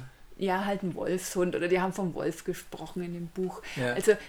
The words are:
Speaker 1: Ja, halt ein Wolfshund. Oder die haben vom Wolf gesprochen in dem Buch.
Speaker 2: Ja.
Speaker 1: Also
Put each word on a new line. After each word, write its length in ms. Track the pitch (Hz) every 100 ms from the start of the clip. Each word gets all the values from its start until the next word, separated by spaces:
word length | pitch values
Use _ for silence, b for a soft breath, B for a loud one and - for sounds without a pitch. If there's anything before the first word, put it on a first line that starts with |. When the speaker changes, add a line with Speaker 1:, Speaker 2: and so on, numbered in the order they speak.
| 131 - - -
Speaker 1:
Ja, 280 | 190 185 196
halt 180 | 202
ein 120 | 185 -
Wolfshund. 600 | - 185 - 185 180 -
Oder 140 | 175
die 100 | 180
haben 140 | 185
vom 200 | 190 185
Wolf 300 | - 160 165
gesprochen 580 | - 170 - - 160 180
in 120 | 175
dem 140 | 170 170
Buch. 340 | - 185 - - 143
Speaker 2:
Ja. 160 | 123
Speaker 1:
Also 240 | 123 165 202